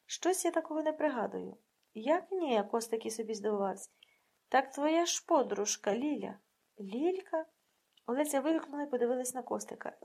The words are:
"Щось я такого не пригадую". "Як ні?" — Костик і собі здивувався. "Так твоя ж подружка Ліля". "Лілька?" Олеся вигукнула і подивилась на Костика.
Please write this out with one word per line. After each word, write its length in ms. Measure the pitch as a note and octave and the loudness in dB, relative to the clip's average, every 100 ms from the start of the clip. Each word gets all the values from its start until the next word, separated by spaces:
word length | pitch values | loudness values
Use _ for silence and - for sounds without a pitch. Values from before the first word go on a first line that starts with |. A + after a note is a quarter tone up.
| - | -14
"Щось 380 | - E4 F#4 | -4 0 0
я 60 | E4+ | 0
такого 320 | E4 D#4+ D#4 | -2 -2 -2
не 100 | D#4 | -2
пригадую". 640 | D#4 D4+ B3+ G3+ F#3+ F#3 F#3+ _ _ _ | 0 0 0 -2 -4 -8 -12 _ _ _
"Як 380 | G#3+ A3 E4+ F4+ | -6 2 2 2
ні?" — 320 | F#4+ D#4+ A3+ G3+ | -2 2 2 2
Костик 360 | A#3 A3+ A3+ A3+ | 0 0 -2 -2
і 40 | |
собі 240 | A3 G#3+ | -4 -4
здивувався. 560 | G#3+ G#3 G#3 G3 F#3+ - _ _ _ _ _ _ | -4 0 0 0 -2 -10 _ _ _ _ _ _
"Так 220 | B3+ C4 | 2 2
твоя 340 | C#4+ D4 D#4+ E4+ | 0 2 4 2
ж 180 | - - | 0 4
подружка 680 | D#4+ A3 G3 G#3 - - | 4 4 0 -2 -2 0
Ліля". 440 | G#3+ D4 C#4 G3 G3 _ _ _ - | 0 0 -2 -4 -10 _ _ _ -14
"Лілька?" 640 | G3 A3+ E4 F#4 - D#4+ D#4+ _ _ _ _ _ - | -8 0 0 0 -2 -4 -4 _ _ _ _ _ -4
Олеся 320 | B3 D4 C#4 | 0 2 2
вигукнула 420 | C#4 D#4+ - D4 | 2 0 -2 -6
і 80 | C#4+ | -2
подивилась 440 | B3 A#3+ B3+ B3+ | 2 2 2 -2
на 80 | B3+ | -6
Костика. 500 | A#3+ G#3+ G#3 - - - | -4 -6 -6 -8 -10 -10